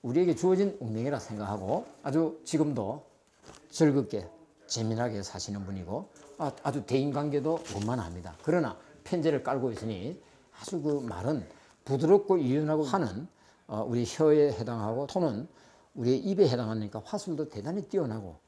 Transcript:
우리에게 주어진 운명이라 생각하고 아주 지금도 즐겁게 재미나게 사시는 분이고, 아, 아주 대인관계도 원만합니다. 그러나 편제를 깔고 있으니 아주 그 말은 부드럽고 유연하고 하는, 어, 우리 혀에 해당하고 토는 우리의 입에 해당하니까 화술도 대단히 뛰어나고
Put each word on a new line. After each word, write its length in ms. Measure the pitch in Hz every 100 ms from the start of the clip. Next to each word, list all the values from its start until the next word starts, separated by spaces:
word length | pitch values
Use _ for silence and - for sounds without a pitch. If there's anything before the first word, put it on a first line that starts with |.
우리에게 340 | 120 139 180 147
주어진 400 | 180 185 202 202
운명이라 380 | 117 107 123 143
생각하고 640 | - 107 101 104 95 160 240 -
아주 340 | 147 143 160 160
지금도 640 | - 156 147 123 98 139 - _ _ _ - - -
즐겁게 600 | - 156 139 - 107 87 - - _ -
재미나게 560 | 117 110 113 120 107
사시는 400 | 98 101 - 101 95
분이고, 440 | 98 85 113 202 - - -
아, 140 | 151 -
아주 220 | 143 139 -
대인관계도 720 | 135 143 143 147 143 135 160 -
원만합니다. 640 | 101 107 123 87 87 87 82
그러나 340 | - 175 135 - - - -
편제를 360 | 175 160 143
깔고 300 | 123 131 127
있으니 500 | 107 110 98 107 185 - - _ -
아주 220 | - 180
그 180 | 147 143 120
말은 400 | 90 107 151 90 - - _ -
부드럽고 560 | 135 160 196 202 185
유연하고 420 | 131 139 151 156
하는, 440 | 147 190 127 95 165 _ _ _ -
어, 180 | 104 113
우리 160 | 120 113
혀에 460 | - 156 151 147
해당하고 560 | 113 120 117 107 117 143
토는 400 | 185 160 107 156 - - - _ -
우리의 240 | 120 131
입에 300 | - 196 175
해당하니까 520 | 120 110 110 104 110 -
화술도 420 | 208 190 156 151
대단히 340 | 104 113 190
뛰어나고 520 | - 190 143 110 95 80